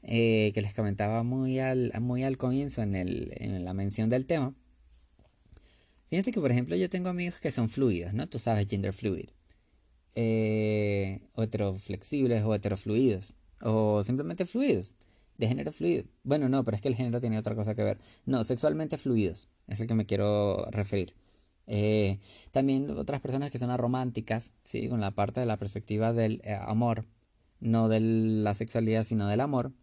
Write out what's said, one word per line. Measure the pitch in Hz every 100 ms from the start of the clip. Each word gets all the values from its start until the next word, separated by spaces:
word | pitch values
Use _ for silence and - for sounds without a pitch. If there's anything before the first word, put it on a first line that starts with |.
eh, | - 117 117 110 107
que | 104
les | 101 101
comentaba | 107 101 104 113
muy | 117 131 131 131
al, | 131 131 120 -
muy | 123 123
al | 131 131
comienzo | 127 131 143 131
en | 107 95
el, | 90 87 - -
en | 107 98 90
la |
mención | 95 98 101 110
del | 123 131
tema, | 165 135 135 _ _ - - _ _ _ _ _ - _ _ _ _ _
fíjate | 165 196
que, | 226
por | 143
ejemplo, | 120 123 170
yo | 180
tengo | 185 180
amigos | 175 175 -
que | 151
son | 131 113
fluidos, | 127 131 87 85
¿no? | 101 147
Tú | 123
sabes, | 120 107 101
gender | 101 98
fluid. | 95 110 92 - _ _ _ _ _ _ _ _
Eh, | - 113 110 110 110 107 107 104 101 98 98 -
o | -
heteroflexibles | 110 107 101 95 - 104 - 147 131 117
o | 107
heterofluidos. | 107 104 98 - 110 131 98 101 - _ -
O | - 110 107 104
simplemente | 104 131 151 170 180
fluidos. | 226 277 123 92 - _ _ _ _
De | 110
género | 131 147
fluido. | - 170 156 - _
Bueno, | - 151 135
no, | 135
pero | 131 104
es |
que | 135
el | 117
género | 127 120
tiene | 123 110
otra | 110 110
cosa | 107
que | 104
ver. | 104 101 - - -
No, | 127
sexualmente | 113 123 151 151 156 156
fluidos. | 139 117 98 92 - _ -
Es | 107
el | 113
que | 113
me | 104
quiero | 101 101 104 101 95 -
referir. | 104 101 101 90 - _ _ _ _ -
Eh, | 107 104 107 101 98 - - -
también | 135 135 135 143
otras | 143 143 139
personas | - 131 143
que | 127
son | 127
arománticas, | 123 120 127 127 120 - 110 - _
¿sí? | - - 117
Con | 123
la | 101
parte | 98 101 117
de | 120
la | 107
perspectiva | 101 - - 107 110
del, | 117 110 107
eh, | -
amor, | 101 - 107 120 110 107 _ _ _ _ _
no | 117 113 113
de | 110
la | 113 113 110 110 104
sexualidad, | 101 113 117 113 110
sino | 107 113 101
del | 107
amor | 139 139 127 -